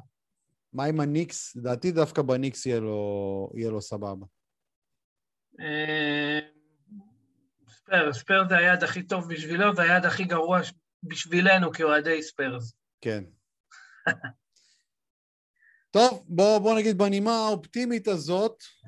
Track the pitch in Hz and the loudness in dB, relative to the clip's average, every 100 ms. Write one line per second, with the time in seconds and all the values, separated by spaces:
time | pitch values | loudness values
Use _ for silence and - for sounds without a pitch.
0 | - _ _ _ _ _ _ 127 143 156 | -16 _ _ _ _ _ _ -6 -2 0
1 | 147 151 170 - - 123 120 120 180 165 | 0 -2 -4 -8 -14 -10 -6 -4 -2 0
2 | 151 - 135 127 135 - 127 117 110 107 | 0 0 0 0 -2 -4 -4 -2 -2 -4
3 | 104 101 98 98 98 - 113 110 - 104 | -4 -4 -4 -6 -8 -6 -6 -6 -8 -10
4 | 101 95 98 _ _ _ _ _ _ _ | -8 -10 -14 _ _ _ _ _ _ _
5 | _ _ _ _ _ - 151 151 156 156 | _ _ _ _ _ -14 -8 -6 -4 -2
6 | 147 147 147 151 151 _ _ _ _ 208 | -2 -2 -2 -4 -6 _ _ _ _ -20
7 | 202 _ _ _ _ _ _ _ - 190 | -20 _ _ _ _ _ _ _ 0 2
8 | 151 123 - 190 185 180 175 180 165 185 | 2 -2 0 2 4 4 4 4 0 -4
9 | 180 185 170 160 156 170 208 180 170 180 | -6 -6 -6 -10 -6 0 2 4 4 4
10 | 180 - 180 170 165 180 - - _ _ | 2 -2 -2 -2 2 0 0 -10 _ _
11 | 160 165 165 175 185 190 170 165 160 151 | -14 -12 -2 2 6 6 4 0 2 2
12 | 156 160 156 - 131 123 117 - _ _ | 2 -2 -4 -6 -6 -6 -10 -16 _ _
13 | 117 107 90 _ _ _ _ - - _ | -6 -6 -8 _ _ _ _ -20 -20 _
14 | - - - - _ _ _ _ _ _ | -6 -6 -8 -16 _ _ _ _ _ _
15 | _ _ _ _ _ _ _ _ _ 196 | _ _ _ _ _ _ _ _ _ 4
16 | 247 208 - 170 202 214 208 220 220 185 | 4 4 -4 2 4 6 4 2 2 2
17 | 202 196 214 226 214 202 - 233 247 233 | 2 2 0 0 0 -4 -6 -6 -4 -2
18 | 220 180 143 180 226 226 - _ | -2 -4 -2 -2 -2 -4 -16 _